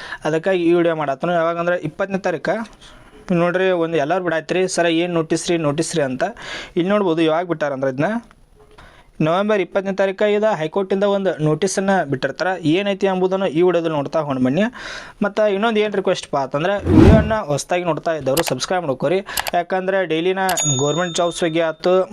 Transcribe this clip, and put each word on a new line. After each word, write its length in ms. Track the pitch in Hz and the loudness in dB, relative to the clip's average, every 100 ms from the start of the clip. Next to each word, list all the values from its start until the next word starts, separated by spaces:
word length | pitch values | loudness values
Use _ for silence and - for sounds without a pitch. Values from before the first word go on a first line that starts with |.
| - - 156 | -14 -6 -2
ಅದಕ್ಕಾಗಿ 380 | 160 190 190 170 | 0 0 2 4
ಈ 40 | |
ವಿಡಿಯೋ 220 | 175 170 160 | 4 4 0
ಮಾಡತ್ತನು. 360 | 143 135 170 | -2 -2 0
ಯಾವಾಗಂದ್ರೆ 460 | 175 165 170 170 175 | 0 0 0 0 -2
ಇಪ್ಪತ್ತನೇ 400 | 156 - 196 190 | -4 -6 -4 -2
ತಾರೀಕು 520 | 185 151 151 202 226 - - - - - - | -2 -2 -2 -4 -4 -14 -20 -20 -20 -20 -2
ನೋಡ್ರಿ, 380 | 175 175 180 185 | 2 2 2 2
ಒಂದು 260 | 180 165 165 | 2 0 0
ಎಲ್ಲರೂ 260 | 143 185 | 0 0
ಬಿಡಾತ್ರಿ, 440 | 180 160 151 160 151 | 0 -2 -2 0 0
"ಸರ, 180 | - 170 | 2 2
ಏನ್ 280 | 165 175 | 2 0
ನೋಟಿಸ್ 380 | 170 160 165 - | 0 0 -2 0
ರೀ, 60 | 170 | 0
ನೋಟಿಸ್ 380 | 151 143 160 165 | 0 0 -2 -2
ರೀ?" 60 | |
ಅಂತ. 220 | 135 127 185 233 - - - - | -2 -2 -4 -6 -12 -14 -6 -2
ಇಲ್ಲಿ 140 | 175 | 2
ನೋಡ್ಬೋದು 320 | 208 190 160 | 2 2 2
ಯಾವಾಗ 240 | 160 156 180 | 2 2 -2
ಬಿಟ್ಟಾರಂದ್ರೆ 460 | 156 147 131 135 | -2 -2 -2 -2
ಇದನ್ನ 140 | 131 170 226 - - _ _ - - - - - - | 0 -2 -2 -8 -20 _ _ -20 -20 -20 -20 -20 -2
ನವೆಂಬರ್ 400 | 156 175 208 214 | 0 2 2 0
ಇಪ್ಪತ್ತನೇ 340 | 175 202 196 190 | 0 -2 -2 0
ತಾರೀಕು 360 | 196 196 214 | -2 2 0
ಇದು 240 | 208 214 185 | 2 2 0
ಹೈಕೋರ್ಟಿಂದ 480 | 160 202 190 196 | -2 -2 -2 0
ಒಂದು 400 | 202 202 190 147 | 2 2 0 0
ನೋಟಿಸನ್ನು 680 | 151 156 190 - 196 190 143 | 0 0 0 0 0 0 0
ಬಿಟ್ಟಿರ್ತಾರೆ. 580 | 131 135 - 175 185 160 | -2 -4 -4 -4 -2 0
ಏನೈತಿ 380 | 175 202 196 196 | 2 0 0 0
ಎಂಬುದನ್ನು 420 | 185 185 190 190 | 2 0 0 0
ಈ 140 | 143 | 2
ವಿಡಿಯೋದಲ್ಲಿ 340 | 180 170 165 156 | 2 2 0 -2
ನೋಡ್ತಾ 240 | 139 160 | -2 -2
ಹೊಂಡ್ 260 | 147 131 127 | -2 0 0
ಬನ್ನಿ. 180 | 151 220 - - - - - | 2 -2 -4 -14 -14 -16 -4
ಮತ್ತು 300 | 202 254 262 | -4 2 0
ಇನ್ನೊಂದು 260 | 196 226 214 | 2 0 2
ಏನ್ 140 | 214 | 0
ರಿಕ್ವೆಸ್ಟ್ 340 | 202 190 175 - | 0 0 -2 -2
ಪಾ 140 | 143 | -4
ಅಂತಂದ್ರೆ, 480 | 139 147 170 202 - | -2 -2 -2 -2 4
ವಿಡಿಯೋನ 440 | - - 220 214 | 8 8 8 4
ಹೊಸ್ದಾಗಿ 500 | 220 160 139 - 180 | -2 -2 -4 -2 -2
ನೋಡ್ತಾ 320 | 175 156 170 160 | 0 -2 -2 -2
ಇದ್ದವರು 280 | 135 139 | 0 0
ಸಬ್ಸ್ಕ್ರೈಬ್ 420 | 165 127 - 185 165 | 0 -4 -2 -4 -2
ಮಾಡ್ಕೊರಿ. 400 | 131 143 190 202 - - | -2 0 -2 -2 -6 -2
ಯಾಕಂದ್ರೆ 520 | 175 170 185 185 190 175 | -4 -2 -4 -2 -2 -2
ಡೈಲಿ 280 | 160 175 | -2 0
ನಾ 140 | 190 190 175 165 131 | -2 -2 0 0 0
ಗೌರ್ಮೆಂಟ್ 400 | 147 147 180 165 | 0 -2 -2 -2
ಜಾಬ್ಸ್ 260 | 175 160 | -4 -2
ಬಗ್ಗೆ 180 | 170 160 | -2 0
ಆಯ್ತು, 480 | 165 160 180 185 180 | -2 -2 0 2 0